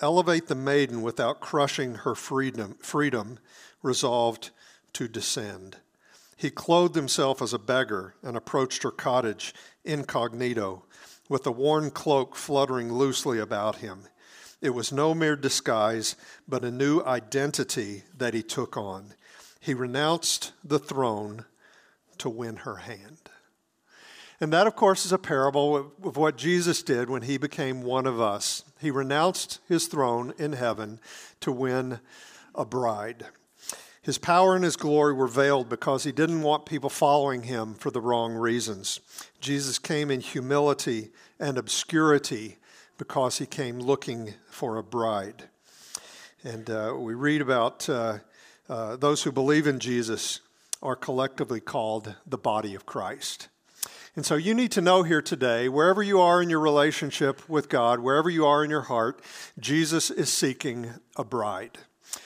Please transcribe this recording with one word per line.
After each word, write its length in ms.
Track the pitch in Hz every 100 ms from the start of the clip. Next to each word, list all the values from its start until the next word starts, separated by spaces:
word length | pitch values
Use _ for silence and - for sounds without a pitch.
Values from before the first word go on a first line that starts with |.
elevate 460 | 147 170 175 165 165
the 80 | 131
maiden 440 | 135 143 131 120
without 380 | 113 113 120 147
crushing 560 | - 156 139 - 127
her 220 | 113 - 110
freedom, 580 | - 135 135 113 101 -
freedom, 580 | - 151 147 123 104 127 _ - - _
resolved 640 | 139 123 135 120 117 113 - - - _ _
to 120 | - 123
descend. 720 | 110 - 135 104 98 95 - _ _ _ - _ -
He 140 | 147
clothed 460 | - - 170 175 160
himself 440 | 135 - 139 131
as 120 | 113
a 60 | 117
beggar 560 | 104 127 127 101 92 -
and 160 | 135 117
approached 460 | - 143 131 -
her 80 | 123
cottage 640 | - 131 127 117 98 - - - _
incognito, 1000 | - 151 - 131 117 117 123 113 98 95 - - - - -
with 180 | 135 139
a 60 |
worn 400 | 117 143 151 151
cloak 420 | - 160 139 123
fluttering 580 | - - 139 135 127 117
loosely 460 | 120 139 123 147 113
about 380 | 107 104 107 101
him. 320 | 110 95 101 _ - - - -
It 100 | 143
was 200 | 123 110
no 240 | 139 156
mere 220 | 160 156 147
disguise, 800 | 131 - - 113 107 113 107 - - - -
but 160 | 127
a 80 | 120
new 280 | 123 143 156
identity 1000 | 131 123 110 139 143 143 131 - 101 101 - 131
that 160 | 120
he 80 | 113
took 340 | 104 - 117 -
on. 380 | 101 95 104 - - - - _
He 100 | -
renounced 760 | 127 127 131 151 170 - - - -
the 160 | 147 147
throne 640 | - 135 123 104 104 110 - _ _ _ _ _ _ -
to 100 | 135
win 280 | 113 117 107
her 220 | 131 101
hand." 520 | - 104 101 160 - - _ _ _ _ _ - - - - -
And 120 | 156
that, 140 | 160 214
of 80 |
course, 320 | 214 202 185 185
is 60 |
a 60 | 185
parable 580 | - 143 139 143 147 147
of, 160 | 143 -
of 140 | 190 143
what 200 | 156 127
Jesus 460 | 151 180 175 156
did 260 | - 123 120
when 140 | 131
he 160 | 117 135
became 440 | 147 - 135 131
one 220 | 123 127
of 160 | 131 117
us. 440 | 110 101 - - - _
He 100 | 151
renounced 720 | 135 135 147 180 180 - - -
his 180 | 165 165
throne 480 | 156 127 117 123 -
in 180 | 151
heaven 440 | 135 123 107 107 110 - - - -
to 100 | -
win 480 | 127 131 127 127 120 - - - - - -
a 80 |
bride. 640 | 113 123 120 104 107 120 - - _ _ - - - -
His 160 | - 131
power 380 | - 175 185 185
and 80 |
his 100 | 175
glory 380 | - 151 147 147
were 160 | 135 131
veiled 400 | 120 139 139 117
because 340 | 117 - 135
he 80 | 147
didn't 320 | 127 165 165
want 240 | 151 151 -
people 240 | 151 135
following 540 | - 151 147 139 127
him 300 | 117 120 110
for 180 | 107 147
the 80 | 123
wrong 340 | 117 120 113
reasons. 640 | 113 117 120 110 95 95 - - - - _
Jesus 380 | 135 143 139 120
came 320 | - 151 147
in 120 | 131
humility 920 | - 139 127 143 147 139 143 113 107 - - -
and 180 | 147 127
obscurity 1000 | 113 - - 160 156 143 - 117 107 - _ - - -
because 400 | - 147 127 -
he 80 | 135
came 320 | - 127 123
looking 560 | 123 139 - 117 110 98 _
for 280 | - 127 110
a 60 |
bride. 640 | 98 117 113 104 98 117 - _ _ - - - - - - _
And, 260 | 127 113 110
uh, 280 | 110 110 131
we 160 | 117
read 260 | 117 147 151
about, 480 | 131 127 113 - -
uh, 300 | 127 113 104 - _ - _ -
uh, 280 | 120 110 127
those 280 | 147 147
who 80 | -
believe 340 | 131 135 151 147
in 140 | 131
Jesus 600 | 113 120 113 107 - - _ _ _ -
are 140 | 135 127
collectively 640 | - 127 131 131 123 113
called 540 | - 139 110 110 107 98
the 140 | - 127
body 360 | 120 107 107
of 120 | 95 -
Christ. 600 | 117 95 - - - - _ _ _ - - - -
And 80 |
so 120 | 143 151
you 180 | 175
need 160 | 233 240
to 80 | 208
know 220 | 175 185
here 180 | 165 156
today, 480 | 147 156 127 117 127
wherever 340 | 139 170 190
you 180 | 202 190
are 200 | 175 175
in 80 | 175
your 120 | 160
relationship 880 | 156 147 151 147 147 - 139 135 -
with 180 | 156 135
God, 320 | 139 117 120
wherever 300 | 123 143 165
you 160 | 165 151
are 180 | 143
in 60 | 151
your 120 | 151
heart, 380 | 123 120 113 - - - - -
Jesus 520 | 113 151 156 160 -
is 220 | - 143
seeking 580 | - 147 127 139 120 117 117 _ -
a 80 |
bride. 540 | 117 123 104 95 117 - - _ - -